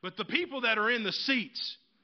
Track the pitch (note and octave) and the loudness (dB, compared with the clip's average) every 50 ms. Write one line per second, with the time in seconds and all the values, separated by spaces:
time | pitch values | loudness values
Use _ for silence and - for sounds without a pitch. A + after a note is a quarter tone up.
0 | - F#3 F#3 - G#3 G3+ G#3+ D#4+ F4+ - C4+ C4+ A#3+ A#3 A3 G#3+ G#3 A3 B3 A#3 | -8 -10 -6 -6 -6 0 0 0 0 0 -4 -2 2 2 2 4 4 2 2 2
1 | A3 F#3+ E3+ - - - C4+ B3+ G3 C#3+ - - - - - - _ _ _ _ | 0 -2 -2 -2 0 2 2 2 2 -2 -8 -10 -10 -10 -12 -14 _ _ _ _